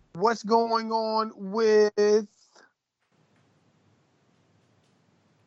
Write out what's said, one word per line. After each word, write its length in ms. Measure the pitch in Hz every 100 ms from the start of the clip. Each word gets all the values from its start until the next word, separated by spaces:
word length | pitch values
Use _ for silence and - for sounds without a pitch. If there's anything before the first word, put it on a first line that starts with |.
| _
what's 320 | 165 214 226
going 480 | 202 233 233 226 226
on 400 | 226 220 220 220
with 920 | 214 196 214 220 214 208 - 208 214 208 _ _ _ _ _ _ _ _ _ _ _ _ _ _ _ _ _ _ _ _ _ _ _ _ _ _ _ _ _ _ _